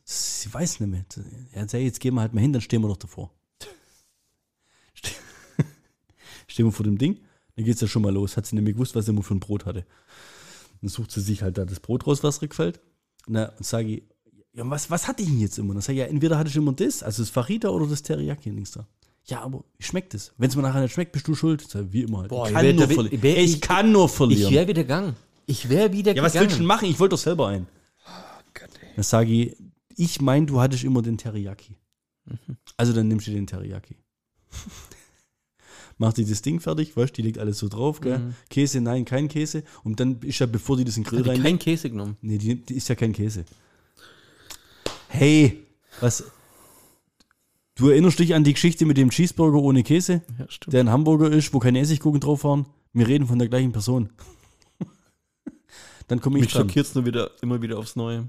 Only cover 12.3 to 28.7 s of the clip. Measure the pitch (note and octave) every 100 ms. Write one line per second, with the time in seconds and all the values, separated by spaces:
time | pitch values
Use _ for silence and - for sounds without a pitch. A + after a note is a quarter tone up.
12.3 | - D3+ - E3+ - _ _ _ _ -
13.3 | A2 G#2+ - G2+ A#2 A2 G#2+ _ _ _
14.3 | _ _ A#2 B2 C#3+ - E3+ - C4 F3+
15.3 | B2+ G2+ - G2+ G2+ G2+ C3+ B2+ D3+ D#3+
16.3 | D3+ D#3 D3 D3 C3 A#3+ - - G#2+ A2
17.3 | C3 A#2+ A3 G3+ F3+ D3 D3 - D3+ D3
18.3 | D3 A2 G#2 G2 - G#2+ _ _ _ -
19.3 | B2 C3 C3 - _ - F#3 F#3 G#2 -
20.3 | - B2+ C3+ C3+ C3+ B2+ - E3+ C#3+ -
21.3 | D3+ D#3+ D3+ - G2+ F#2+ G#2+ A2+ G2+ G2
22.3 | B2 A2 G#2+ - E3+ D3 D3+ A2 B2+ C3+
23.3 | F3 F3+ D3+ - F#3 A3 G#3+ E3+ - B2+
24.3 | G#2 G2+ C#3 F3+ E3+ B2+ D#3+ G3 A#2 _
25.3 | _ - B2 A#2+ D3+ G#3+ G3 G#3 C#3+ D#3+
26.3 | E3 G#3 C#3+ E3+ A3 G3 D3 F#3+ E3 D#3+
27.3 | E3+ G#2 G2 F2+ _ _ _ - - -
28.3 | - _ - -